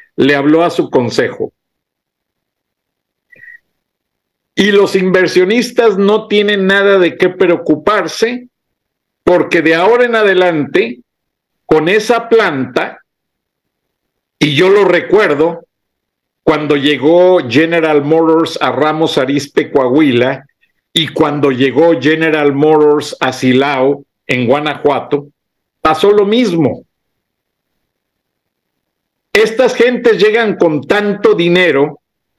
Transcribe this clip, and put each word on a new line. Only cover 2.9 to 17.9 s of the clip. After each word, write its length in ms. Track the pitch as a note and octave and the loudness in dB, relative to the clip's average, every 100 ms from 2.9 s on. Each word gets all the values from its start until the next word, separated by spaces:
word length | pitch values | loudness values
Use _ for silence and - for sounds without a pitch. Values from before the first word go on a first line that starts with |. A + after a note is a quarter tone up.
| _ _ _ _ - - - _ _ _ _ _ _ _ _ _ | _ _ _ _ -20 -20 -20 _ _ _ _ _ _ _ _ _
Y 180 | - G3 | -2 2
los 240 | G3+ F#3+ F#3+ | 2 2 0
inversionistas 1040 | F#3 F#3 F3 F3+ F#3 A#3 A#3+ - A#3 F#3+ | 0 0 0 0 0 0 -2 0 0 2
no 300 | G3 G#3+ G#3+ | 0 0 0
tienen 380 | G#3 G#3 G#3 F#3+ | -2 0 0 0
nada 320 | G3 G3+ G3 | 2 2 2
de 180 | F3 - | 2 0
qué 120 | F3+ | -2
preocuparse, 1200 | - F3+ E3+ - D3 F3 G#3 E3 - A3+ B3 B3 _ _ _ _ _ _ _ | 0 0 0 -2 -2 0 -2 -4 -4 -4 -4 -12 _ _ _ _ _ _ _
porque 380 | - C#3 D3 F3 | -2 0 0 0
de 120 | D3+ | 0
ahora 300 | E3 F#3+ A#3+ B3 | 2 2 2 2
en 80 | A3+ | 0
adelante, 840 | G#3 F#3 F3+ D#3+ C3+ F3 A#3 B3 _ _ _ _ _ _ - | 0 2 0 0 -2 -2 -4 -8 _ _ _ _ _ _ 0
con 220 | D#3 D#3 | 0 2
esa 400 | G#3 G#3+ A#3 A#3 | -2 0 -2 2
planta, 720 | A3+ G3 C#3 B2+ - F#3+ - _ _ _ _ _ _ _ _ _ _ _ _ _ _ | 0 0 -4 -6 -6 -6 -12 _ _ _ _ _ _ _ _ _ _ _ _ _ _
y 160 | D3+ | -2
yo 160 | C#3 F#3 | 2 2
lo 140 | G3+ | 4
recuerdo, 840 | F#3 F3 - F#3+ G3+ C#3 E3 E3+ - _ _ _ _ _ _ _ | 4 0 0 0 0 0 -2 -2 -16 _ _ _ _ _ _ _
cuando 340 | - D3+ D3 D3 | -2 -2 0 0
llegó 640 | C#3 C#3 C#3 F3 F#3 F3+ B2+ | 0 0 2 4 4 2 0
General 540 | B2 E3 E3+ D#3 | 0 0 0 0